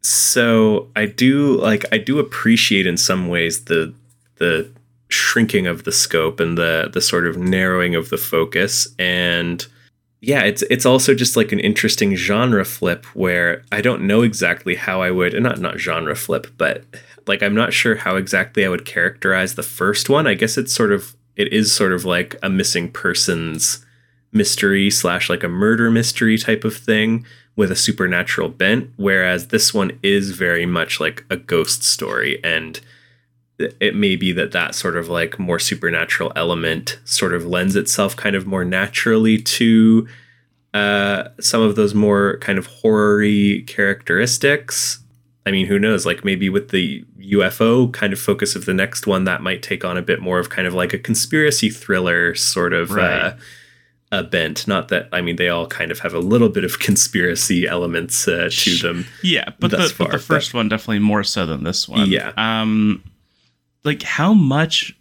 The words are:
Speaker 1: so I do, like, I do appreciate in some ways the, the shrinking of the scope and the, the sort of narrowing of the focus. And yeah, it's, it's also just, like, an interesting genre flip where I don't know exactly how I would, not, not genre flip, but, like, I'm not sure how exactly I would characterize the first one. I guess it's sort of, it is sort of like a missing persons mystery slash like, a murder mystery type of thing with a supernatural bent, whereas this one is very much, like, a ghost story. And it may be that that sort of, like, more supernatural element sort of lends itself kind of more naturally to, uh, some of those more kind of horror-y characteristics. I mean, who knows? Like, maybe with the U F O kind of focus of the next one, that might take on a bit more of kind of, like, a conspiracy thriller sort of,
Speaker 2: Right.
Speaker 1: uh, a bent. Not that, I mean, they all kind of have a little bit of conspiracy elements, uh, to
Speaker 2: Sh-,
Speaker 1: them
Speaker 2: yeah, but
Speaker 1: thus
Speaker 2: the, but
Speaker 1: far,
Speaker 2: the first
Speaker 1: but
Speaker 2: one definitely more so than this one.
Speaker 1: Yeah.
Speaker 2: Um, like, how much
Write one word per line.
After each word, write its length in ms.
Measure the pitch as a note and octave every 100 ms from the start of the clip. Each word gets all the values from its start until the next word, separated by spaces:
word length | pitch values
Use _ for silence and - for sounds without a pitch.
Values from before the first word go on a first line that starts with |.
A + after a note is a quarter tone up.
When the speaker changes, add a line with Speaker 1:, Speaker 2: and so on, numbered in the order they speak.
Speaker 1:
so 880 | - - - - A#2 A2+ A2 G#2+ - -
I 120 | G#2+
do, 500 | - B2+ C#3 C#3+ C3+
like, 260 | A2 G#2+ -
I 60 | A2
do 220 | G#2+ C#3+
appreciate 640 | - - A2+ A2+ - G2 F#2
in 100 | F2
some 320 | - F#2 F2+
ways 380 | F2 E2+ D#2+ -
the, 280 | E2 D#2+ - _ _ _ _
the 320 | F2 D#2+ - - _ _ _
shrinking 580 | - - - A2+ G#2 F2+
of 180 | E2
the 80 | -
scope 480 | - - E2 D#2+ E2
and 180 | E2+ E2+
the, 320 | E2+ D#2+ -
the 80 | -
sort 240 | - F2+ E2+
of 120 | E2
narrowing 580 | F2+ F#2 F#2 F#2 F2 E2+
of 140 | D#2+
the 80 | -
focus. 720 | - E2 D#2+ - G2 - - -
And 680 | F2+ F2+ F2 F2 E2+ E2+ - _ _ _ _ _
yeah, 220 | A2+ C#3
it's, 180 | G2+ -
it's 220 | - B2 B2+
also 300 | B2+ B2+ C3+
just, 200 | B2 -
like, 160 | G#2+
an 80 | G2+
interesting 560 | G2 G#2 A2 - G2+ F#2+
genre 480 | E2+ G#2 B2+ G#2+ F#2
flip 380 | - F2+ E2+ - -
where 480 | F#2 F2 E2+ E2+ -
I 100 | G#2
don't 240 | A2+ B2 F#2+
know 140 | G#2+
exactly 540 | A#2+ G#2+ F2+ F2 - F2
how 260 | - F#2
I 100 | F2+
would, 220 | F#2 F2 -
not, 180 | A#2+ -
not 200 | F2+ -
genre 360 | - E2 D#2+ D2+
flip, 320 | - E2 - -
but, 260 | D#2 - - - - - -
like, 140 | G2
I'm 140 | G2+ G#2
not 180 | A2+
sure 220 | - A#2+ G#2+
how 220 | - F#2+
exactly 460 | F#2+ F#2+ F2+ -
I 60 | F#2+
would 160 | F2+ -
characterize 680 | - F2 - F#2+ F#2 F#2 -
the 80 |
first 460 | - - F#2 G#2 -
one. 180 | C#3 D#3
I 80 | F#2+
guess 220 | A2 -
it's 140 | B2
sort 200 | - A2
of, 240 | G2+ - - _ -
it 160 | G#2
is 220 | G#2+ G#2+
sort 180 | - G2
of 140 | F2+ F#2
like 300 | F2 F2+ -
a 60 | F#2+
missing 400 | F#2+ F#2 F#2 E2+
persons 920 | - F#2+ F2 - E2+ E2 D#2+ - - _ _ _ _ _
mystery 600 | G#2+ G2+ - G2+ G2 G2
slash 360 | - F2+ F2+ -
like, 160 | F2+
a 60 | F2
murder 400 | F2 G#2 A2+ A#2
mystery 480 | A2+ A#2+ - A2+ A2
type 260 | - A2
of 140 | A2+ -
thing 480 | - G#2+ A2 A#2 A#2+ - _ -
with 160 | G2+
a 40 | F#2
supernatural 720 | - G#2 F#2 F2 F2+ - E2
bent, 420 | - F#2 A#2 B2+ -
whereas 500 | G2 F#2+ F#2 F2+ E2+
this 260 | A2 -
one 240 | G#2+ F#2 -
is 280 | G2 G2+ G2
very 360 | F#2 F2+ E2+ F2
much, 320 | F2 D#2 -
like, 240 | D#2 - -
a 60 | F#2
ghost 460 | - E2+ - -
story. 560 | - - A1+ A#1 A#1+ -
And 360 | E2+ D#2+ D#2+ D#2+ - - _ _ _ _ _ _
it 380 | A2 - G2+ G2+
may 220 | G2+ F#2
be 140 | F#2
that 180 | F2+ D2
that 240 | F2+ D#2+ -
sort 220 | F#2 E2+
of, 100 | E2
like, 320 | E2+ E2 -
more 180 | F2+ E2+
supernatural 760 | - - E2+ E2+ E2 - D#2+ -
element 640 | E2+ E2+ E2 E2 B1 - -
sort 280 | - F#2+
of 120 | F2 E2
lends 280 | F2+ F#2 G2
itself 400 | - - G2 -
kind 200 | - G2
of 100 | F#2+
more 200 | F#2+ F2+
naturally 760 | F#2 G2+ - - A2 A2 A2
to, 640 | A#2 - A#2 A2+ A2 A2+ A2+ - - _ _ _ _
uh, 560 | G#2 G2+ G2+ G2+ G2 - -
some 220 | - A#2
of 140 | A2+ G2+
those 200 | G#2 G#2
more 420 | G#2 G2+ G2+ F#2+
kind 200 | - G2+
of 80 | -
horror-y 960 | - A2+ G#2+ G#2 G#2 G#2 G#2 G2+ G2 -
characteristics. 1300 | - G2 G2 - F2 A#2+ - C#3 C#3+ - - - - - _ _ _ -
I 60 |
mean, 160 | G2 F#2
who 120 | G2+
knows? 260 | G#2 G#2 F2
Like, 200 | E2+ G2+
maybe 240 | F#2 F#2+
with 200 | F#2+ -
the 360 | F#2+ E2+ C2+ - -
U 240 | F#2+ G2+
F 200 | F#2+ -
O 260 | A2+ A#2+ B2+
kind 240 | B2 G#2
of 80 | G2
focus 360 | - G2+ G#2 G2+
of 100 | F#2
the 80 |
next 340 | F#2+ F#2+ - -
one, 160 | F#2+
that 180 | F#2 F2
might 220 | F#2 F#2+
take 220 | - F#2 F2+
on 120 | F2+
a 40 |
bit 180 | E2+ -
more 180 | F#2 F2+
of 100 | F2
kind 180 | - F#2
of, 60 |
like, 180 | F2+ F2+
a 80 | -
conspiracy 720 | - A2+ - D#3 D3+ C#3+ A2
thriller 640 | - - F#2+ F2+ F2 F2 E2
sort 380 | - - F2
of, 180 | F2 E2+
Speaker 2:
Right. 300 | G#2 F2+ F2
Speaker 1:
uh, 140 | F2 - - - - _ _ _ _
a 120 | G2+
bent. 440 | E2+ F2+ D#2+ D2+ -
Not 220 | G2 D#2+
that, 200 | F2 -
I 100 | F2+
mean, 140 | F2 E2+
they 120 | F2+
all 160 | E2+ E2+
kind 240 | - E2
of 80 | E2
have 140 | -
a 60 | E2
little 300 | F2 A#2 A#2
bit 140 | F#2+
of 160 | F#2 -
conspiracy 880 | - G2 - G2 F2+ E2+ - F2+ F2+
elements, 600 | F2 F2 E2 E2+ - -
uh, 160 | F2
to 60 | F2
Speaker 2:
Sh-, 300 | - - F2
Speaker 1:
them 240 | E2+ F2 - -
Speaker 2:
yeah, 260 | F#3 D3 - -
but 120 | -
Speaker 1:
thus 200 | - F3
Speaker 2:
the, 60 | -
but 60 | -
Speaker 1:
far, 60 |
Speaker 2:
the 120 | -
first 280 | - D#3 -
Speaker 1:
but 80 | A#2+
Speaker 2:
one 100 | A2
definitely 300 | A2 - G#2+
more 240 | G#2 G#2
so 220 | G2 - F2
than 180 | D#2
this 260 | D2+ F#2 -
one. 200 | - G2
Speaker 1:
Yeah. 220 | F2+ G1+ -
Speaker 2:
Um, 640 | A2 A2+ A2 G#2+ G#2+ G2 - _ _ _ _ _ _ _
like, 200 | D3 D3+
how 300 | - - E3
much 600 | G#3+ D3 C#3 D#3+ - - -